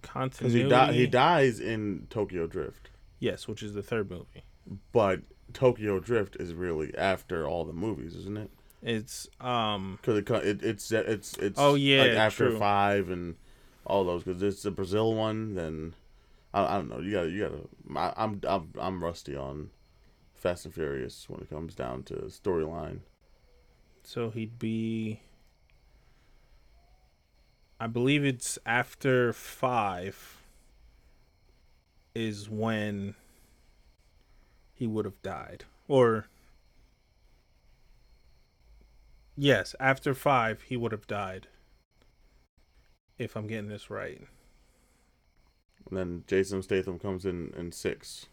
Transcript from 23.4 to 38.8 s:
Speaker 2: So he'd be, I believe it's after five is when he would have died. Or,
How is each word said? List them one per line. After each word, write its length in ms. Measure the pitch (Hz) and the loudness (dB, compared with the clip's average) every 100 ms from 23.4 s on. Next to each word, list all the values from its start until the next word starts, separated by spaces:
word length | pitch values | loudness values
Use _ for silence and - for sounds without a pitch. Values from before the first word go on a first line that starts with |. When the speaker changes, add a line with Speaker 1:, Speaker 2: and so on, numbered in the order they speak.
| _ - _ _ _ _ | _ -20 _ _ _ _
Speaker 2:
So 280 | - - 117 | -12 -6 -6
he'd 280 | 113 110 117 | -4 -8 -4
be, 640 | 113 113 113 113 110 110 - - _ _ _ _ _ - _ _ _ - _ - _ _ _ _ _ _ _ _ _ _ _ _ | -4 -2 -2 -2 -4 -8 -14 -20 _ _ _ _ _ -20 _ _ _ -20 _ -20 _ _ _ _ _ _ _ _ _ _ _ _
I 80 | 117 | -4
believe 380 | 120 127 147 | 2 4 4
it's 340 | 143 123 - - | 2 0 -6 -8
after 680 | - 120 120 - 139 127 123 | 0 0 0 -2 2 4 4
five 1040 | 110 - - 131 123 104 90 95 - - - - - _ _ - _ _ _ _ _ _ _ _ _ _ _ _ | 0 -10 -4 0 2 0 -2 -8 -10 -20 -20 -20 -20 _ _ -20 _ _ _ _ _ _ _ _ _ _ _ _
is 340 | 117 113 101 104 | -4 -4 -4 -8
when 640 | 107 110 110 104 101 101 - - _ _ _ _ _ _ _ _ _ _ - _ _ _ | -2 0 0 -2 -4 -6 -10 -20 _ _ _ _ _ _ _ _ _ _ -20 _ _ _
he 120 | _ 120 | _ -4
would 180 | 107 | -2
have 160 | 101 98 | -4 -6
died. 420 | 95 82 - - - _ _ | -10 -10 -12 -18 -20 _ _
Or, 380 | 139 120 110 - _ _ - _ _ _ _ _ _ _ _ _ _ _ _ _ - _ - _ - _ _ _ - | 6 6 4 -2 _ _ -20 _ _ _ _ _ _ _ _ _ _ _ _ _ -20 _ -20 _ -20 _ _ _ -20